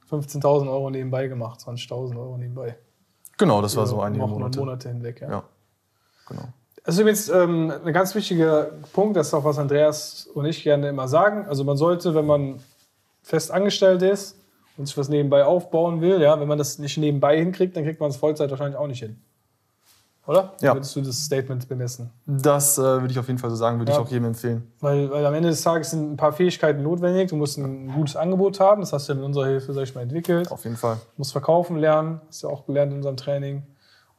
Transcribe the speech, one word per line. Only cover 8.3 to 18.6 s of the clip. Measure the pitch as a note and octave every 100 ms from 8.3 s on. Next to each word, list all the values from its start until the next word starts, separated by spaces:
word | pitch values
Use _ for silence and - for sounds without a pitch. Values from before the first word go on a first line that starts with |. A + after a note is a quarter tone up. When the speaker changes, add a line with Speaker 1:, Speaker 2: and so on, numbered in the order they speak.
| F3 D#3+ D3+ C#3+ - -
Speaker 1:
Punkt, | - G#3+ F#3+
das | D3
ist |
auch, | D#3
was | C#3+ C#3+
Andreas | C#3 C#3+ D3+ D3 - - -
und | D3
ich | D3 D#3+
gerne | D3+ C#3+ C#3+
immer | C#3 C3
sagen. | D3+ G3 G#3 D3
Also | C#3
man | C#3 C#3+
sollte, | D#3+ F3 F3+
wenn | D#3 D3+
man | D3 C#3 C3 - _ _ _ _ _
fest | - D#3+ D#3+
angestellt | F3+ G3 F#3+ F#3+ F#3
ist | F#3 G3 - - _ _ _ -
und | C#3
sich | -
was | C#3
nebenbei | D3 C#3+ C#3 C#3+
aufbauen | F3+ F3 D#3+ F3 E3+
will, | E3 F#3+
ja, | D3 D3+
wenn | D3
man | D3
das | C3+ -
nicht | C#3+ D#3+
nebenbei | D3 C#3+ C#3+ D#3
hinkriegt, | E3 F#3 F#3
dann | F3
kriegt | D3+ D#3+
man | D3+
es | C#3
Vollzeit | D3+ D3+ C#3+
wahrscheinlich | C3